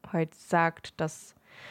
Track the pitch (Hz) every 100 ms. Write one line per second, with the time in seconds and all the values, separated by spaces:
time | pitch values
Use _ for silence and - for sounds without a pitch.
0 | - 165 160 - - 175 165 - - -
1 | 156 - - - _ - -